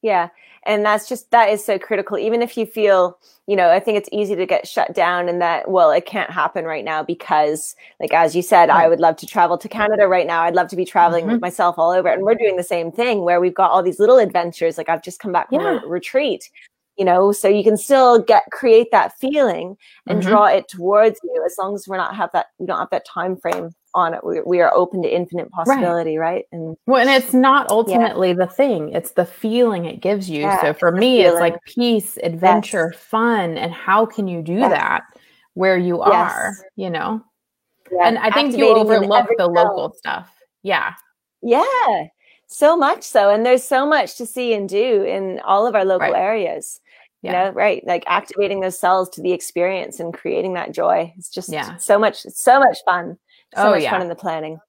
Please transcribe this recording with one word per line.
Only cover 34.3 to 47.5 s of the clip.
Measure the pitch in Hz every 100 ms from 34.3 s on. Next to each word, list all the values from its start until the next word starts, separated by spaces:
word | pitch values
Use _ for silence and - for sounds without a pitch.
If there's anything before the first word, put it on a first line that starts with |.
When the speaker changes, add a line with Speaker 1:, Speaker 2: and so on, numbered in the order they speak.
| 170
Speaker 2:
do | 160
Speaker 1:
Yes. | 180 240
Speaker 2:
that | 160 - - - _ _ _ _
where | - 190 185
you | 180 170 -
Speaker 1:
Yes. | 185 175
Speaker 2:
are, | - 185 196 190 -
you | 190
know? | 160 180 220 _ _ _ _ _ _ _
Speaker 1:
Yeah, | 180 175
Speaker 2:
And | -
I | 220
think | 214 294 240
you | 226
Speaker 1:
activating | 220
in | 214
Speaker 2:
overlook | 220 202 214
Speaker 1:
every | 233 226
Speaker 2:
the |
Speaker 1:
cell. | 175
Speaker 2:
local | 170 208 202 147
stuff. | - - - 175 _ _ _
Yeah. | 190 175 - - _ _ _ _
Speaker 1:
Yeah, | 233 247 466 523 381 196 156 _ _ _ _
so | - 294 339
much | 285 359
so. | - 240 202
And | 208 240
there's | 254
so | 254 262 285
much | 302 190 -
to | 240
see | - 247 214
and | 196
do | 196 247 214
in | 190 190 190 185
all | - 196 233
of | 214
our | 190
local | 185 156
Speaker 2:
Right. | -
Speaker 1:
areas. | 190 220 175 160 - - _ _ _ _
You | 175
Speaker 2:
Yeah. | 180
Speaker 1:
know, | 190